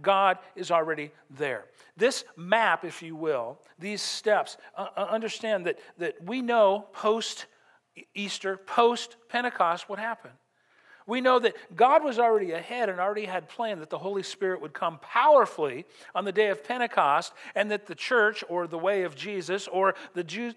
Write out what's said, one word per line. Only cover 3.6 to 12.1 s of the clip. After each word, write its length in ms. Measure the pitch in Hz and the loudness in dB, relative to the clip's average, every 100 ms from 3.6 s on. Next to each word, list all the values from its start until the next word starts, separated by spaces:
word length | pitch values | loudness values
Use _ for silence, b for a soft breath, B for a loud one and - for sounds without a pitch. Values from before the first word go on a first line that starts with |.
| b b | b b
these 220 | 190 202 | -10 -6
steps, 560 | - - 214 196 - - B | -6 -4 0 2 0 -10 B
uh, 140 | - 196 - | -12 -10 -6
uh, 100 | 196 | -2
understand 560 | 220 226 - 220 202 170 | -2 -4 -6 -4 -2 -2
that, 120 | - B - | -6 B -8
that 240 | 170 - | -8 -8
we 180 | 170 254 | -8 -6
know 460 | 240 233 202 202 208 | 0 4 4 4 -4
post-Easter, 1600 | - 214 226 - - - _ _ _ _ - - 196 202 - 190 190 | -4 0 0 -2 -10 -16 _ _ _ _ -20 -16 -10 -8 -6 -6 -6
post-Pentecost 1300 | - - 233 240 - - _ 240 247 - 175 175 - | -4 2 2 2 -8 -18 _ -6 -6 0 0 0 -6
what 100 | 196 | -8
happened. 360 | 220 220 127 127 _ b b b b b - | -8 -10 -14 -20 _ b b b b b -6
We 160 | 247 | 0
know 160 | 254 247 | 4 4
that 180 | 233 - B | 4 -2 B
God 300 | 170 247 311 | 4 6 6
was 140 | 302 | 4